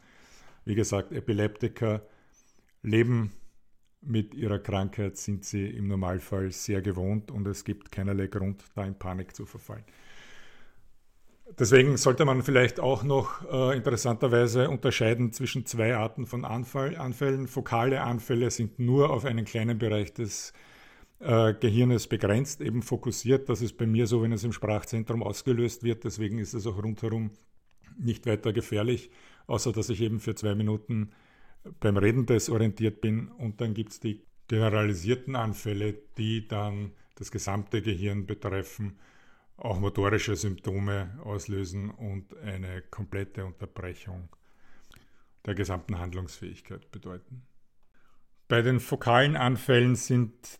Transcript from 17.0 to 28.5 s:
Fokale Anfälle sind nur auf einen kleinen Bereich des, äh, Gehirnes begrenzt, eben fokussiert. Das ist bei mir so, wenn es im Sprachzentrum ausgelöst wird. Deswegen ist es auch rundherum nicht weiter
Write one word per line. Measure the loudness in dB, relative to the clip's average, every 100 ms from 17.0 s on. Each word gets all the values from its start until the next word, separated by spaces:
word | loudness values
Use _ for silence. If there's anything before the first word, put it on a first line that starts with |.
| -6 -2 0 0 -2
Fokale | -6 -2 2 2 2
Anfälle | 0 -2 0 0 2
sind | 0 -4 0
nur | 2 6 4
auf | 2 -2
einen | -2 -2
kleinen | -2 0 0
Bereich | 0 0 -2
des, | -4 -6 -8 -12 -16 -20 -20 -20 -20 -20 -6
äh, | 2 6 6 4
Gehirnes | 4 6 6 4 0
begrenzt, | 0 2 2 0 -4
eben | -4 -2
fokussiert. | -2 -4 -4 -2 2 2 2
Das | -2
ist | -2 -2
bei | 2
mir | 2 4
so, | 2
wenn | 2
es | 0
im | -4
Sprachzentrum | -4 -2 -2 -2 -4 -2 -2
ausgelöst | -2 -2 0 2 0 -2
wird. | -2 -2
Deswegen | -4 -4 -4 -2
ist | -4
es | -6 -6
auch | -4
rundherum | -4 -4 -4 -2 -4 -8 _ -20 _ -20 -20 -6
nicht | -2 -2 0
weiter | 0 0